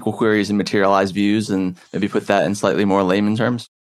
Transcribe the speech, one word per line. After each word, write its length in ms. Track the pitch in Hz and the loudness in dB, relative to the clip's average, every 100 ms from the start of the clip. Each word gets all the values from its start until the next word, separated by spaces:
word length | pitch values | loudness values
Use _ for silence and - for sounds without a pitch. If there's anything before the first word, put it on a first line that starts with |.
| 110 | -4
L 80 | |
queries 360 | 107 113 107 101 | -2 2 2 2
and 80 | 104 | -2
materialized 560 | 92 104 95 98 98 | 0 0 2 2 2
views 360 | 95 101 110 107 | 0 0 0 -2
and 260 | 95 92 90 - | -2 -4 -6 -10
maybe 140 | 92 101 | -6 -4
put 180 | 107 - | -2 0
that 200 | 101 82 | 0 0
in 100 | 101 | 0
slightly 300 | 98 76 101 | 0 0 2
more 180 | 98 | 2
layman 320 | 92 101 104 113 | 2 0 0 0
terms? 340 | 117 120 - _ _ | -2 -4 -8 _ _